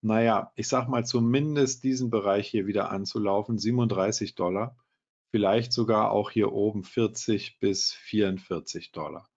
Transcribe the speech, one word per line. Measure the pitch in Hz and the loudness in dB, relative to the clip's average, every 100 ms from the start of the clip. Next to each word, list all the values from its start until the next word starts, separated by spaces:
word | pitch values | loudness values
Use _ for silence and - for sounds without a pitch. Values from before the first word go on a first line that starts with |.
naja, | 110 110 117 107 117 | 2 4 4 2 0
ich | - 110 | -8 -2
sag | 127 120 | -2 0
mal, | 127 | -2
zumindest | 120 123 117 131 151 147 131 131 | 0 0 2 2 0 2 0 0
diesen | 131 127 123 | -2 -2 0
Bereich | 113 101 101 104 | 0 2 0 0
hier | 110 98 | -2 0
wieder | 101 95 | -2 -2
anzulaufen, | 98 98 113 101 98 104 113 | -4 -6 -4 0 0 0 -2
siebenunddreißig | 107 123 117 95 95 107 98 - | 0 2 2 2 0 0 -6 -4
Dollar, | 90 95 117 - _ _ _ _ _ | -2 -2 -4 -8 _ _ _ _ _
vielleicht | 110 101 110 117 | 0 4 2 0
sogar | 120 113 107 107 | -2 2 4 4
auch | 104 104 | 2 0
hier | - 101 | 0 0
oben | 101 104 104 | 2 -2 -2
vierzig | 90 - 110 110 - 104 - _ | -6 -2 -2 -2 -2 -2 -4 _
bis | 98 92 - | -2 0 -2
vierundvierzig | - - 107 101 92 - 85 - - - | -4 -6 0 0 -2 -6 -8 -6 -14 -12
Dollar. | - 76 76 - | -10 -10 -10 -18